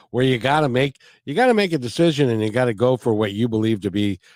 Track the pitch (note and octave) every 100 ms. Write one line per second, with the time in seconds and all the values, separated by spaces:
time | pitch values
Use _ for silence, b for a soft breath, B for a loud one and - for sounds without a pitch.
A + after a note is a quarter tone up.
0 | b A#2+ C3 B2+ B2 D3+ D3 A#2+ C#3 -
1 | b b - D3+ B3+ A3 G3 D#3+ B2 -
2 | E3+ D3 C3+ A2 A2 A2 B2 G2+ B2 C3
3 | B2 G#2+ G#2+ G2+ A#2+ A2 A2 A2 G2 G2
4 | G#2 F#2+ b